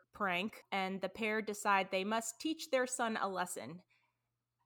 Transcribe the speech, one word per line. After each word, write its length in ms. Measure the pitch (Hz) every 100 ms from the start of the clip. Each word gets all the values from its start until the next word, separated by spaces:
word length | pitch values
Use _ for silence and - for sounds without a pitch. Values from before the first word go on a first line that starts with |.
| _
prank, 500 | - 202 175 208 - -
and 300 | 196 190 190
the 80 | 185
pair 320 | 185 226 214
decide 460 | 208 208 214 196 190
they 120 | 190 190
must 340 | 226 226 -
teach 300 | 311 320 -
their 160 | 262 254
son 300 | - 233 220
a 60 | 196
lesson. 540 | 185 180 - 117 170 - _ _ _ _ _ _ _